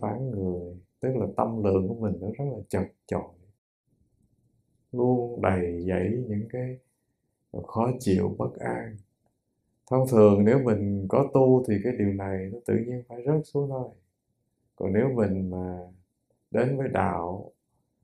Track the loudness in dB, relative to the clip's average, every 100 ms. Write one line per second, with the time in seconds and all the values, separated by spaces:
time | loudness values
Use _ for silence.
0 | -6 -6 -6 -4 -4 -4 -8 -16 -20 _
1 | -4 -2 -2 -2 -2 0 2 2 0 -2
2 | -4 -4 -6 -6 -8 -8 -6 -4 -4 _
3 | -8 -8 -8 -16 _ _ _ _ _ _
4 | _ _ _ _ _ _ _ _ _ 0
5 | 2 2 -2 -2 0 0 -2 -4 -2 0
6 | 0 -2 -4 -6 -6 -8 -8 -10 _ _
7 | _ _ _ _ _ -14 -6 -2 0 0
8 | 2 2 2 -2 -6 -6 -8 -8 -10 -14
9 | -20 _ _ _ _ _ _ _ -2 0
10 | 4 8 10 8 6 4 4 0 0 -2
11 | 0 2 4 4 6 6 4 0 0 0
12 | 0 0 -4 -6 -6 -8 -2 -2 -2 -8
13 | -10 -8 -2 -2 -2 -4 -4 -6 -8 -14
14 | _ _ _ _ _ _ _ -8 -2 2
15 | 2 2 0 0 -4 -4 -6 -8 -12 -20
16 | _ _ _ _ _ -2 0 0 -2 0
17 | 0 -2 -6 -8 -12 -20 _ _ _ _